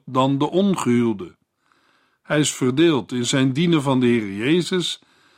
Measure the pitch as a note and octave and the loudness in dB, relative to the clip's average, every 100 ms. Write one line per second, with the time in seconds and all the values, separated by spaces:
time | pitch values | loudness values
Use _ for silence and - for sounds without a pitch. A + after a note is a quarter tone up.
0 | - B2+ C3+ C#3 D3 F3 G3+ F3+ B2 A#2+ | -4 0 0 0 0 0 0 0 0 2
1 | A#2 G2+ F2 - _ _ _ _ _ _ | 0 -2 -10 -18 _ _ _ _ _ _
2 | _ _ - D3+ C#3+ - B2+ C3 E3+ C#3 | _ _ -4 -2 -2 -2 -2 2 2 2
3 | - B2 A#2+ C#3 C3+ C3 F3 D#3+ C#3 C3 | -2 -4 -2 0 0 0 0 2 2 2
4 | B2 A#2+ G#2 G2 A#2+ F3 D#3 F#3 D#3+ - | 2 2 -2 -4 0 0 0 -4 -4 -8
5 | _ _ _ | _ _ _